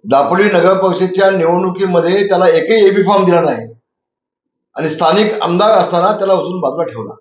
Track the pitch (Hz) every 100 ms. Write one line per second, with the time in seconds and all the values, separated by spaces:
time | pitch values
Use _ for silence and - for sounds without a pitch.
0 | 101 135 139 185 208 180 175 190 190 170
1 | 185 196 190 190 165 175 190 180 190 175
2 | 165 196 202 180 185 160 - 220 196 196
3 | 180 202 180 170 147 117 113 - _ _
4 | _ _ _ _ _ _ _ - 156 -
5 | 165 190 214 - 165 175 214 208 170 175
6 | 185 185 196 185 165 180 143 151 160 110
7 | 101 -